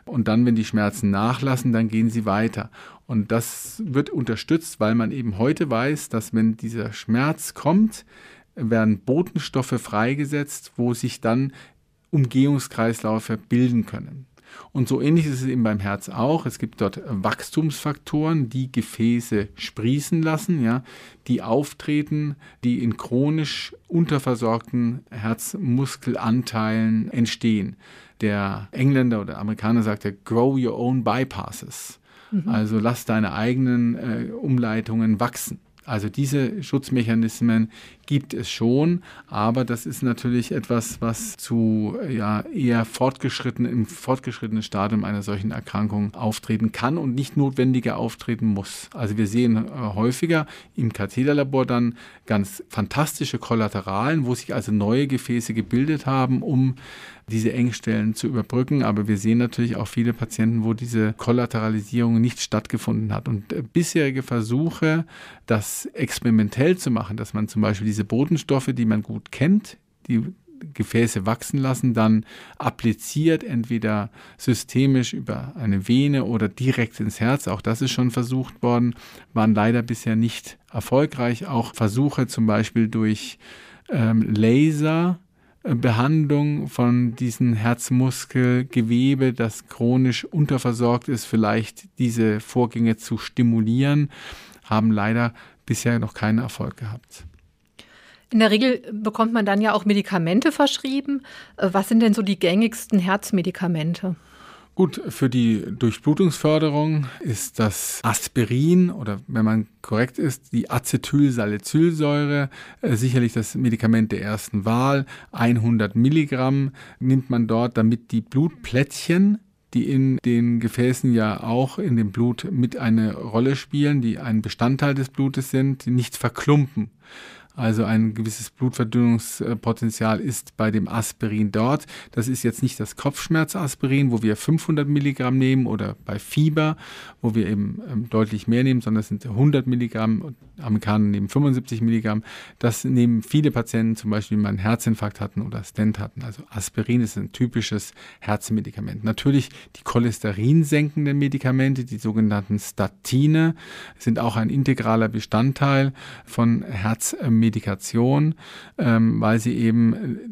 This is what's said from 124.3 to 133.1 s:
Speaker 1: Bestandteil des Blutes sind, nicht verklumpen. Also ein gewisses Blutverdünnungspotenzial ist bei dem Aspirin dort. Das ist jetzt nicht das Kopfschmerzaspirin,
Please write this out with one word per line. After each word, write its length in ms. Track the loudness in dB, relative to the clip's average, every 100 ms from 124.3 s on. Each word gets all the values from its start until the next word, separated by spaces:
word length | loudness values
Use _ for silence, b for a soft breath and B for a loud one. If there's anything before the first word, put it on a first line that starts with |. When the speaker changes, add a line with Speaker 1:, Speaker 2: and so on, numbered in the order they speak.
| -2
Speaker 1:
Bestandteil 540 | -2 0 0 2 0
des 140 | 0 -2
Blutes 420 | -2 -2 -2 -2
sind, 380 | 0 0 0 0
nicht 280 | 0 -2 -4
verklumpen. 760 | -4 -2 2 4 2 -2 -6 -10 B B B B B -4
Also 280 | 0 2
ein 300 | 2 2 2
gewisses 340 | 0 -6 -8 -12
Blutverdünnungspotenzial 1700 | -4 -2 0 0 4 4 4 0 -6 -4 -2 -2 -2 -2 0 0 0
ist 360 | -2 -6 -8 -2
bei 140 | 0
dem 160 | 0 0
Aspirin 640 | -2 -4 -4 -2 0 0
dort. 340 | 0 0 0 B B B
Das 160 | -4 -2
ist 160 | -2
jetzt 180 | -2 0
nicht 160 | -2 -2
das 160 | -8
Kopfschmerzaspirin, 1200 | -6 -6